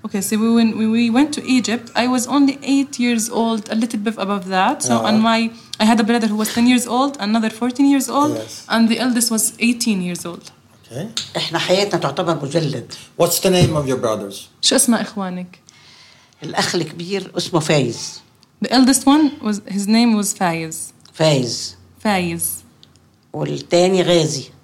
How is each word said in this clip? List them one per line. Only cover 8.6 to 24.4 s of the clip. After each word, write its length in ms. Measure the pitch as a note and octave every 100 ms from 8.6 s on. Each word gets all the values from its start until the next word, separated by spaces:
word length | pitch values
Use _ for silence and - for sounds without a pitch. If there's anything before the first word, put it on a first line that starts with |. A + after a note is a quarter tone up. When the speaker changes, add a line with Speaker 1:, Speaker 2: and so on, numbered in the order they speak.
| -
Speaker 1:
and 80 | A3 A3+
the 80 | A3+
eldest 280 | B3 A#3+ A#3
was 120 | A3 - - A#3
eighteen 320 | A#3+ A#3 G3
years 240 | F3+ F3 F3
old. 260 | E3+ - _ _ _ -
Speaker 2:
Okay. 160 | A#2+ G#3+ - - E3+
Speaker 3:
إحنا 220 | - D#3+
حياتنا 400 | - F#3 G3 F3
تعتبر 420 | D3 C#3+ F3 D#3+ C#3
مجلد. 480 | E3+ D3+ A#2+ - - - -
Speaker 2:
What's 220 | E3+ -
the 100 | G3
name 260 | F#3 - D#3
of 100 | C3+
your 100 | B2
brothers? 380 | A#2 G#2+ G2+ G2 - _
Speaker 1:
شو 140 | - C#4
اسماء 260 | - A3
إخوانك؟ 580 | - G#3 F#3 F3+ F3+ - - _ - - - _ _ _
Speaker 3:
الأخ 320 | C3+ - - F3+
الكبير 560 | D#3 E3+ E3+ G3 F#3 -
اسمه 220 | - E3+
فايز. 640 | D3+ D#3 A#2+ - - - _ _ _ _ A#3+
Speaker 1:
The 40 |
eldest 340 | B3+ B3+ C4 -
one 260 | D4 D4 C#4+
was, 180 | A3 G3+ -
his 140 | F#3+ G3+
name 280 | A3 A#3+ G#3+
was 160 | G3
Faiz. 420 | - F3+ E3 D#3+ D#3+ - _ _
Speaker 3:
فايز. 600 | - D#3 C#3 A#2+ - - - - _
Speaker 1:
Faiz. 400 | A3 G3 F3 E3+ - - - _ - _ _ _ _
Speaker 3:
والتاني 680 | D3+ D3 C#3+ - F3 F3+ F#3+
غازي. 400 | E3 F3 D#3 C3+